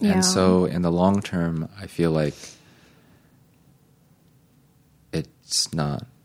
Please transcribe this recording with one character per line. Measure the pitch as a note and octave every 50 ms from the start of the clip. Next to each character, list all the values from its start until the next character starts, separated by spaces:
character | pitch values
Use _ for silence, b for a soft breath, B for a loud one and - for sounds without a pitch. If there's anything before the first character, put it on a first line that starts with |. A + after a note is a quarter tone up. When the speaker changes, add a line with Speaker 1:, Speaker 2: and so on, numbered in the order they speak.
Speaker 1:
Yeah. | G#3+ G3+ F#3
Speaker 2:
And | F#3 F#3
so | - - F#2+ F#2 F2+ F#2 F2+ F2+
in | - - F2 F2
the | E2+
long | E2+ F2 F#2 F#2+ G2+ G2+
term, | - - - F2+ E2+ E2 E2 D#2+ D#2+ - - G2
I | F#2+
feel | - - - E2+ E2 D#2
like | D#2 D2+ C#2+ - - - - - - b b b b b b b b b b b b b b b b b _ _ _ _ _ _ _ _ _ _ _ _ _ _ _ _ _ _ _ _ _ _ _ _ _ _ _ _ _ _ _ _ _ -
it's | D#3+ - - _ _ _ - - - - - -
not | D#2+ D2 D2 C#2 - - - _ _ _